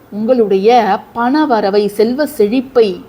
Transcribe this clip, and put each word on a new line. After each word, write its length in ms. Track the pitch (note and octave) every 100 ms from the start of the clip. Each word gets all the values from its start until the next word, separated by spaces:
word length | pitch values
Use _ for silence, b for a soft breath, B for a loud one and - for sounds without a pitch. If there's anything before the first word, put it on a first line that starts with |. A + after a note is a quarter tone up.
| -
உங்களுடைய 880 | G3+ A3 B3+ G#3 G3 G3+ B3 G#3 G#3 -
பண 320 | A#3 A#3+ D4+ D4+
வரவை, 420 | A3+ G3 G#3 G#3
செல்வ 380 | G3+ A3 B3+ D4
செழிப்பை 760 | - G#3 B3+ B3+ B3 G#3+ F3+